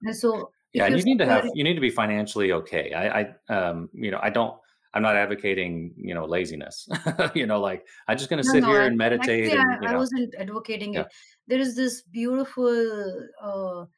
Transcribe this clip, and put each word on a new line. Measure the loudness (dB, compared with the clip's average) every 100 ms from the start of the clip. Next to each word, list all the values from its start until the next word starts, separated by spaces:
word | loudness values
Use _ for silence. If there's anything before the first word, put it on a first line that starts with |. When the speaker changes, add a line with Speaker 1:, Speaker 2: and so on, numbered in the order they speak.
Speaker 1:
And | -8 -2
so | 0 0 -6 _ _
if | 2
Speaker 2:
Yeah, | 4
and |
Speaker 1:
you're | 4
Speaker 2:
you | 4
need | 4
to | 4
have, | 4
Speaker 1:
secure | 2 0
Speaker 2:
you |
need | 0 2
to |
be | 0
financially | 2 0 0 -2 0 2
okay. | 2 -2 -4 -4
I, | -2 0 0 -2 -6 -4
I, |
um, | -2 0 -4 -8
you | -8 -6
know, | -2
I | 0
don't, | 0 -2 -6 _ _ _
I'm | 0
not | 2 4
advocating, | 2 0 -2 0 -2 -4 -8 -10
you | -8
know, | -6 -2
laziness. | -2 -2 -6 -12 -14 -8 -6 -4
<laughs> | -2 -2 0
You | 0
know, | 0
like, | 0 -4 -10 -10 -4
"I'm | -2
just | -2
gonna | 0
Speaker 1:
No, | 4
Speaker 2:
sit | 4
Speaker 1:
no, | 6
Speaker 2:
here | 4
Speaker 1:
I, | 4
Speaker 2:
and | 4
meditate," | 2 2 2 2 2
Speaker 1:
actually, | 4
Speaker 2:
and, | 2
Speaker 1:
I, | 2
Speaker 2:
you | 0
Speaker 1:
I |
Speaker 2:
know. | 0
Speaker 1:
wasn't | 0 -2 -4 -6
advocating | -8 -8 -8 -8 -6
Speaker 2:
Yeah. | -6
Speaker 1:
it. | -6 -12 -20 _ -2
There | 0
is | 0 0
this | -2 -2
beautiful, | -8 -4 -2 0 -2 0 2 2 0 -2 -6 -8 -12 -12
uh, | -8 -6 -6 -8 -12